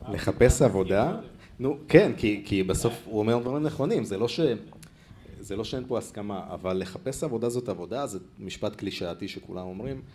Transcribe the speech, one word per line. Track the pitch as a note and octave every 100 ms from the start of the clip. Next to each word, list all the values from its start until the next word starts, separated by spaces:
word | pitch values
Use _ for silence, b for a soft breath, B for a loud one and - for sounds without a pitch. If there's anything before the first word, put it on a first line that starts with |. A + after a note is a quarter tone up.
| -
לחפש | G2+ - - B2 B2
עבודה? | C3 F#2+ F#2 F#2+ C#3 A3 - - B -
נו, | B2+ D3 -
כן, | D#3 F#3+ F#2+
כי, | G#2+ G2+ -
כי | G2
בסוף | F#2 F#2 A#2 - -
הוא | G#2+
אומר | G#2+ A#2+
דברים | B2 C#3+
נכונים. | D3+ D3 C#3+ G#3+
זה | G#2+ G2
לא | A#2+
ש-, | - D3+ A2 - - - B B B B -
זה | G2+ G2
לא |
שאין | A2 C3 B2
פה | A#2
הסכמה, | A2 A2 G#2 G2 F2+
אבל | F2+ F#2 F#2+
לחפש | F2+ - C3 C3+
עבודה | D#3 A2+ A#2+
זאת | B2 A#2+
עבודה, | F2 F2 A#2+ C#3+
זה | G2 - -
משפט | F#2+ - B2+ G#2+
קלישאתי | G2+ - F2+ E2+ G2
שכולם | - - F#2 F2+
אומרים. | F#2 B2+ C3+ -